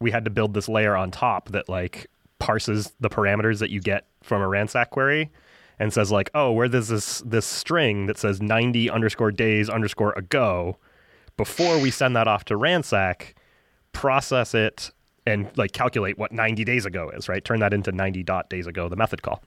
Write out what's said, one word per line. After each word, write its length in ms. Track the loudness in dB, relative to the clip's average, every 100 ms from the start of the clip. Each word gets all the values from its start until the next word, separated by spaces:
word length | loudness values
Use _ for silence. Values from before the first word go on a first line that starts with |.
we 100 | -2
had 140 | 0
to 60 | -2
build 240 | 0 0
this 160 | -2 0
layer 260 | 2 2 2
on 140 | -2
top 400 | -2 0 0 -4
that, 180 | -8 -4
like, 400 | -4 -6 -10 -20 _ _ -8
parses 540 | 0 0 0 -2 -2 -4
the 120 | -4
parameters 480 | 2 2 4 2 0
that 120 | -2
you 80 | -4
get 280 | -2 -4 -6 _
from 180 | -4 0
a 80 | 2
Ransack 420 | 0 0 0 -2
query 400 | 0 2 0 -2 _ _ -20 -18 -4
and 140 | -2
says, 180 | 2 2
like, 200 | 2 0
"Oh, 160 | 0 2
where 160 | 2 2
there's 220 | 2 0
this, 340 | -2 -4 -8 -2
this 200 | -2 -2
string 600 | -6 -2 0 2 0 -2
that 100 | -2
says 240 | -2 0
ninety 480 | 0 2 2 2 2
underscore 420 | 2 0 2 0
days 380 | 2 2 2 2
underscore 460 | 0 -2 0 -2
ago, 640 | -2 -2 2 2 0 -2 -6 _ _ _ _ -14 -6
before 420 | -4 2 4 4
we 120 | 2
send 260 | 2 2 4
that 100 | 4
off 200 | 2 0
to 100 | 0
Ransack, 800 | 2 2 2 2 2 -2 -10 _ _ _ _ _ _
process 640 | -2 2 2 2 0 2
it 360 | 2 2 -2 -14 _ _ _ -2
and, 240 | -2 -2 -2
like, 160 | -2
calculate 440 | 0 -2 0 -2 -4
what 160 | -6
ninety 320 | -2 0 0
days 220 | 0 0 -2
ago 240 | -6 -8
is," 180 | -8 -6
right? 160 | -4
"Turn 160 | 0 2
that 140 | 2
into 180 | 2 0
ninety 300 | -2 -2 -2
dot 260 | -2 -4 -4
days 180 | -8 -8
ago, 220 | -6 -6
the 80 | -6
method 240 | -8 -8
call, 220 | -6 -8